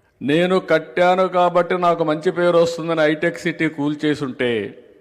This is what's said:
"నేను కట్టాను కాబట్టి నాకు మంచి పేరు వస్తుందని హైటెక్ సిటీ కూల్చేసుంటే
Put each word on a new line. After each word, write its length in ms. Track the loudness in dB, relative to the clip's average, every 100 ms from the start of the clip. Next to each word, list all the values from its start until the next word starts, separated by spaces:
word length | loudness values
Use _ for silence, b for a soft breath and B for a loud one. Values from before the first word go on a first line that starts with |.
| _ _
"నేను 380 | -2 0 2 0
కట్టాను 680 | 0 -2 0 0 2 2 2
కాబట్టి 500 | 2 2 2 0 0
నాకు 260 | 0 0
మంచి 280 | 0 0 -2
పేరు 260 | 0 2 4
వస్తుందని 420 | 2 -2 -4 0
హైటెక్ 380 | 0 0 -2 -4
సిటీ 300 | -8 -2 -4
కూల్చేసుంటే 1080 | -2 -4 -2 -2 -2 -4 -2 -2 -2 -4 -12 -20 _